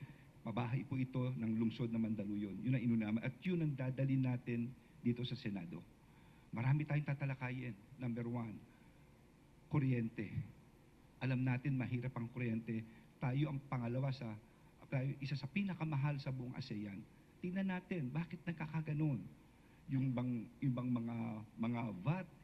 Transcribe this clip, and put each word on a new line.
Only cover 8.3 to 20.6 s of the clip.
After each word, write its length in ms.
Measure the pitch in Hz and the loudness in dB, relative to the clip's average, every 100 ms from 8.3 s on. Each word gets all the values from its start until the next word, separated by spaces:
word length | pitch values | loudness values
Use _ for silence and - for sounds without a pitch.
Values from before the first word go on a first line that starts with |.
| 117 113 98 - - - - - - - - - - - | -2 -4 -8 -14 -20 -20 -20 -20 -20 -20 -20 -20 -20 0
kuryente. 640 | 151 135 120 113 - 101 - - - - - - - - - | 2 4 4 0 -2 -4 -4 -6 -10 -20 -20 -20 -20 -20 -4
Alam 240 | 131 127 | 0 2
natin, 320 | 127 123 147 131 | 4 2 2 0
mahirap 400 | 110 123 127 123 | 2 0 -2 -4
ang 160 | 117 | -6
kuryente. 480 | 127 123 113 113 113 110 - - - | -2 0 0 0 -4 -4 -12 -20 -4
Tayo 320 | 135 131 151 | 0 2 2
ang 80 | 135 - | -2 -4
pangalawa 400 | 131 117 123 135 | -2 0 0 0
sa, 240 | 123 117 107 - - - - - | -2 -4 -8 -12 -20 -20 -20 -4
tayo 200 | 139 135 135 | 0 0 -2
isa 160 | 131 143 | -4 -4
sa 120 | 135 | -2
pinakamahal 640 | - 202 170 160 143 147 143 | -2 -2 -2 0 0 0 0
sa 160 | 139 | -2
buong 240 | 131 123 - | -4 -4 -6
asean. 480 | - 104 104 98 - - - - | -6 -4 -6 -8 -12 -18 -20 -8
Tingnan 240 | 180 185 190 | -4 0 0
natin, 380 | 180 - 180 127 | 0 -2 -2 -2
bakit 300 | 143 170 175 - | -2 -4 -6 -6
nagkakaganon? 720 | 170 151 160 156 151 156 123 - - - - - - - | -6 -4 -4 0 2 4 2 -2 -14 -20 -20 -20 -16 -2
Yung 180 | 135 131 | 2 4
bang, 380 | 123 127 120 104 | 2 2 0 -4
yung 160 | - | 0